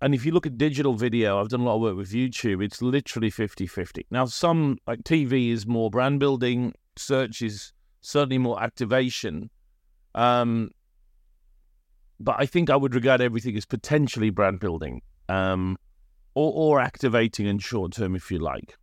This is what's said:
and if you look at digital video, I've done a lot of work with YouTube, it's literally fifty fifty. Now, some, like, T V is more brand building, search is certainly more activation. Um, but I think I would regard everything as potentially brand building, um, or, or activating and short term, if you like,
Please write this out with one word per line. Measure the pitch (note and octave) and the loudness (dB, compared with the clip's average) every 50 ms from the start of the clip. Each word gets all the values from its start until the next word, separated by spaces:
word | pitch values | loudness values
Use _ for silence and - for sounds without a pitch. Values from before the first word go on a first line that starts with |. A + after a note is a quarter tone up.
and | C3+ C#3 C#3+ | 0 0 0
if | A#2+ B2+ | 2 0
you | D#3+ | 2
look | E3 F3 - | 2 2 0
at | D3 A#2+ A2+ | 0 0 0
digital | D3+ D#3 C3+ C#3+ C#3+ C#3 A#2+ | 0 0 2 0 0 0 0
video, | G#2 B2 A#2 A2+ A#2 A2 G2+ G2 G2+ | 0 0 0 2 2 2 2 2 0
I've | G2+ G#2+ | 0 0
done | B2+ B2 | -2 0
a | B2 | 0
lot | A#2+ G#2+ | 0 0
of | A2 | 2
work | A2+ G#2+ F#2 | 0 0 -2
with | G2 F#2+ F#2 | -4 -6 -4
YouTube, | G#2+ A#2+ C3 B2 - - B2+ G#2+ F#2+ F#2 | -2 -2 -2 -2 -4 -2 -2 0 0 0
it's | G#2 G2+ - - | -2 -4 -4 -4
literally | A#2+ B2 C3 C#3 - - - A#2 A2+ G#2 | -2 0 0 0 -2 -4 -4 -2 -2 -2
fifty | - - G#2+ G2 - - G2 | -2 -2 -6 -6 -4 -8 -8
fifty. | - - G2 F2 - - E2+ - - | -6 -6 -8 -8 -8 -10 -14 -10 -4
Now, | A#2 B2+ C3 | -2 -2 -2
some, | A#2 - - F3+ E3+ E3 D#3+ D3+ C#3 A#2 - - | -2 -2 0 0 2 2 2 2 0 -2 -4 -6
like, | A#2 A#2 A2+ - | -8 -8 -8 -2
T | - E3 D#3+ C#3 | 0 0 0 2
V | A#2+ C3+ C3 A#2+ A#2 | 2 2 2 2 2
is | A#2 A2 G2+ | 0 -2 -2
more | A2+ A#2+ A2+ A2+ G#2 | -2 0 0 0 0
brand | G2+ B2+ B2+ C#3 C#3+ C#3 | 0 0 2 2 2 2
building, | C#3+ C#3 C3+ A#2+ B2 B2 B2 B2 B2 - - _ _ _ _ | 2 2 2 2 0 0 0 0 -2 -4 -6 _ _ _ _
search | - - - C3+ C3 C3 A2+ A2+ - | -12 -4 0 0 0 0 -2 -4 -6
is | A#2 G#2+ G#2 G2 - - _ _ _ _ _ _ | -6 -6 -6 -8 -14 -18 _ _ _ _ _ _
certainly | - - - D3 C#3+ B2+ C3 B2+ | -12 -2 0 0 2 2 2 0
more | B2+ A#2+ G#2 F#2+ | 0 0 0 -2
activation. | A2+ A#2 - - B2 G2+ B2+ C3 B2+ B2 - - - F#2+ D2+ E2 A2 A2+ - _ _ _ _ _ _ _ _ _ _ _ - | -4 -6 -4 -6 -2 0 2 2 2 0 -2 -6 -6 -6 -6 -8 -10 -12 -16 _ _ _ _ _ _ _ _ _ _ _ -2
Um, | - A#2+ B2 B2 B2 A#2+ A#2 A2+ A2+ A2 - - _ _ _ _ _ _ _ _ _ _ _ _ _ _ _ _ _ _ _ _ _ _ _ _ _ _ _ _ - | 0 2 4 4 2 2 0 0 -2 -4 -6 -10 _ _ _ _ _ _ _ _ _ _ _ _ _ _ _ _ _ _ _ _ _ _ _ _ _ _ _ _ -6
but | A2 B2+ A2 - | -4 -2 0 0
I | C#3+ | -2
think | - - F3 E3 C#3 | 0 2 2 4 4
I | C3+ | 4
would | C#3 C#3 C3 B2 | 4 4 2 0
regard | B2 A#2 C3+ C3 B2 | 2 4 4 4 4
everything | B2+ A#2+ A2+ A#2 A#2 B2+ G#2 | 4 2 0 -2 -4 -4 -4
as | G#2+ - | -4 -4
potentially | - B2+ - - - D3 D3+ C#3+ A#2 - A2 G#2+ A2 | -6 -6 -6 -2 0 2 2 2 0 0 0 0 2
brand | F2+ G2+ G2+ F#2+ F#2+ F2+ | 2 2 2 2 2 0
building, | G#2+ F#2 E2 D#2+ D#2+ C2 B1 - - - _ _ _ - | -4 -4 -4 -4 -6 -8 -10 -12 -14 -18 _ _ _ -4
um, | F#2+ F#2+ F#2+ F#2+ F#2+ F#2 F#2 F#2+ F#2 - _ _ _ _ _ _ _ _ _ _ _ | -2 0 0 0 0 0 -2 -2 -4 -6 _ _ _ _ _ _ _ _ _ _ _
or, | C#3 D3+ D#3 | 0 0 2
or | - D#3 D#3 D3+ D3 C3 | 2 2 4 4 6 4
activating | B2 B2 - - C3+ A#2+ A2+ A#2 A#2 G#2+ - - G2+ | 4 0 -2 -2 0 2 4 4 4 2 0 -2 -2
and | G2+ G2+ G2+ | 0 -2 -2
short | - - B2 G2+ F#2 F2 | -4 -4 -4 -4 -4 -4
term, | - A2+ G#2 F#2 F#2 | -4 -4 -4 -2 -2
if | F2 - - | -4 -4 -4
you | F#2+ D#2 | -4 -4
like, | D#2+ C#2+ B1+ - - - - _ | -2 -4 -6 -8 -10 -16 -20 _